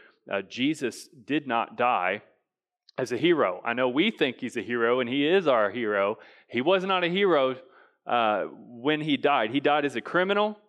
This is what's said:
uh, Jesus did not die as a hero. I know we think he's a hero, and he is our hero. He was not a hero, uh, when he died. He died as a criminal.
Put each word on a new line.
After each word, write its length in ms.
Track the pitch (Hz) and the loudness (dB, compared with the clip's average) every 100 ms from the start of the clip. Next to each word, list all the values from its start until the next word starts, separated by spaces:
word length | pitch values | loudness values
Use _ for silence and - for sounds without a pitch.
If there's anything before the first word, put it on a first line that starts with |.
| - _ - | -20 _ -8
uh, 120 | 98 | -6
Jesus 680 | 95 - 135 156 123 - - 139 104 | -6 -4 -2 -2 -4 -6 -14 -16 -6
did 220 | 147 135 | -4 -2
not 300 | 117 107 110 | -2 -2 0
die 440 | 123 110 90 104 - _ _ _ _ _ _ - | 0 2 0 -4 -8 _ _ _ _ _ _ -8
as 140 | 123 | -6
a 60 | 117 | 0
hero. 440 | 165 160 104 90 117 | 2 4 2 0 -4
I 80 | |
know 160 | 117 127 | -2 0
we 220 | 127 208 | 2 0
think 280 | 220 143 120 | 0 -2 -2
he's 180 | - 117 | -8 -6
a 40 | |
hero, 380 | 98 120 117 127 | -4 0 2 2
and 100 | 120 | 0
he 180 | 139 143 | 0 2
is 200 | 190 160 | 2 4
our 240 | 120 104 | 2 2
hero. 480 | 110 110 104 98 110 - - _ | 0 -2 0 0 -2 -10 -20 _
He 140 | 117 | -2
was 220 | 143 190 | 2 2
not 200 | 190 185 | 2 0
a 60 | 170 | 0
hero, 460 | 185 202 151 131 120 - - - _ - | 0 2 4 2 -2 -12 -20 -20 _ -2
uh, 380 | 120 110 104 | 0 2 0
when 580 | 78 - - 120 135 151 | -2 -8 -20 -8 -2 -2
he 160 | 156 139 | 0 0
died. 340 | 147 143 110 | 2 2 0
He 80 | 135 | 0
died 260 | 143 147 143 | 2 2 0
as 100 | 120 | -4
a 60 | |
criminal. 580 | - 170 185 202 214 208 | -4 0 0 2 0 -4